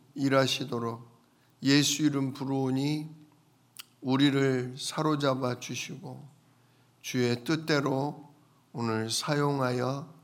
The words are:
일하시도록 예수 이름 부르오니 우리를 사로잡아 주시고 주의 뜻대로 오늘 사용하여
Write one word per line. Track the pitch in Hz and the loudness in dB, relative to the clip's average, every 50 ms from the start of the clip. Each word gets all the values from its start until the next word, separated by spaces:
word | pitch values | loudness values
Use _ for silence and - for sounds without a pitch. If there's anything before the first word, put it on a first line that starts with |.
| _ - - | _ -14 -6
일하시도록 | - 139 139 135 135 135 127 - - 143 - - 117 117 117 117 - - - - _ _ _ _ _ _ _ _ _ - | -2 0 4 4 4 4 4 2 -2 -4 -6 -6 -4 -4 -6 -6 -8 -12 -18 -20 _ _ _ _ _ _ _ _ _ 2
예수 | 131 139 147 143 143 - - 156 | 4 6 6 6 4 2 2 0
이름 | 147 143 139 135 135 | 0 2 0 0 -2
부르오니 | 127 - 131 131 135 135 135 131 131 135 139 147 151 156 156 160 156 - - - _ _ _ _ _ _ _ _ _ - - _ _ _ | -4 -4 -6 -4 -2 -2 0 0 0 0 0 0 -2 -2 -4 -8 -12 -18 -20 -20 _ _ _ _ _ _ _ _ _ -20 -20 _ _ _
우리를 | - 127 131 135 143 147 135 139 139 135 131 127 123 127 127 131 | -2 0 2 4 4 4 4 4 4 2 2 0 -2 -4 -8 -8
사로잡아 | - - - - 156 151 156 143 143 139 131 131 135 123 120 120 | -10 -6 -4 -2 0 0 0 2 2 2 2 0 0 -4 -4 -6
주시고 | - - 127 123 - - 160 131 - 131 127 131 139 - - _ _ _ _ _ _ _ _ _ _ _ _ _ | -8 -10 -10 -10 -10 -10 -12 -14 -14 -14 -14 -16 -18 -20 -20 _ _ _ _ _ _ _ _ _ _ _ _ _
주의 | - - - 127 123 120 120 120 120 | -10 -4 0 0 2 2 2 0 0
뜻대로 | - 165 156 160 160 156 143 139 135 135 131 139 147 - - - - - _ _ _ _ _ _ _ | 0 -2 0 2 2 2 2 2 2 0 0 -2 -2 -4 -8 -14 -20 -20 _ _ _ _ _ _ _
오늘 | - 131 117 113 110 110 110 113 | -8 -4 -2 0 0 0 -2 -2
사용하여 | 113 - - - 151 147 147 143 143 139 131 123 123 123 123 127 135 139 139 - - - | -4 -4 -2 0 0 2 2 0 0 0 0 0 0 0 -2 -2 -2 -4 -8 -12 -18 -20